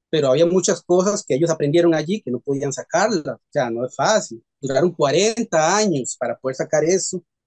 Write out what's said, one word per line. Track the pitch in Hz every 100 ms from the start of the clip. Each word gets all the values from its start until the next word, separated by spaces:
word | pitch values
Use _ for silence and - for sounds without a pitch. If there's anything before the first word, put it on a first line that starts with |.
| -
pero | 156 135
había | 139 170
muchas | 185 180 170
cosas | - 180 190 - -
que | 135
ellos | 165
aprendieron | 160 143 170 170 156
allí | 151 214
que | 123
no | 123
podían | - 139 143
sacarlas. | - - 170 226 180 139 113
O | _
sea, | 147 120
no | 117 127
es | -
fácil. | 170 214 - 113 _ _
Duraron | 139 135 175
cuarenta | 170 143 160 220 226 214 160 156 208
años | 214 143 117 -
para | 117 117
poder | 135 131
sacar | 143 151 160
eso | 185 - 180 _ _